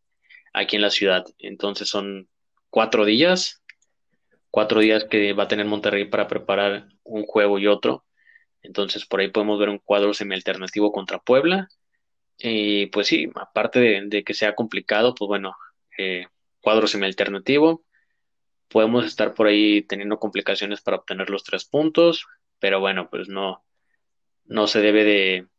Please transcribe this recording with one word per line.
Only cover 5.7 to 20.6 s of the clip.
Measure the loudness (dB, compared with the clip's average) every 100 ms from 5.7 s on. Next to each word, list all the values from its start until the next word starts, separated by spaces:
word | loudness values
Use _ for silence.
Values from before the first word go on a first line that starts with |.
| -2 -2 -2 -2
para | -2 -2
preparar | -4 -2 0 0 -4 -10 _
un | -12 -10 -2
juego | 2 2 4
y | 2
otro. | 2 0 -4 _ _ _ _ _ _
Entonces | -10 -6 -6 -8 -4
por | -2
ahí | -2
podemos | 0 0 0
ver | -2
un | -2
cuadro | 0 2 2
semialternativo | 0 -6 -6 -6 -8 -6 0 0
contra | 0 -8 -8
Puebla. | 2 2 2 0 -4 _ _ _ _ _ _ _
Y, | -6 -2 0 -2 -2
pues, | -2 0
sí, | -2 -2 -10
aparte | -6 -2 0 4
de, | 4 2 -2
de | -4
que | -4
sea | -2 -2 -2
complicado, | -6 -8 -2 2 2 0
pues, | -4
bueno, | -4 -6 -12 -20 _ _ -8
eh, | -6 -6 -10 _ _ _
cuadro | 2 2 2
semialternativo, | 0 -2 -2 -4 -4 0 4 4 2 _ _ _ _ _ _ _ _ _
podemos | 2 2 2 -2
estar | -2 -2
por | 2 2
ahí | 4 4 2
teniendo | 0 -8 -6 -6
complicaciones | -4 -6 -4 -4